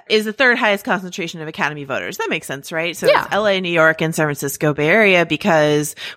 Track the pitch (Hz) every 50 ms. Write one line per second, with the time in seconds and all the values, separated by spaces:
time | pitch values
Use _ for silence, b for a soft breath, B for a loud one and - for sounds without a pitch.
0 | - - 226 214 208 220 202 - 262 247 233 254 240 214 202 202 - 262 190 175
1 | 185 180 - - 175 165 - 165 156 156 160 - 170 143 151 147 139 135 127 101
2 | 87 95 180 - 453 403 220 160 - - 135 - - - 175 160 165 175 156 -
3 | - 453 605 - - - 214 196 214 208 196 185 185 175 170 165 160 160 156 -
4 | 165 160 160 - 156 151 147 - 151 139 - - 160 151 143 147 147 156 180 226
5 | 220 196 185 175 165 156 156 147 - 208 165 156 151 151 147 147 147 147 B B
6 | B B B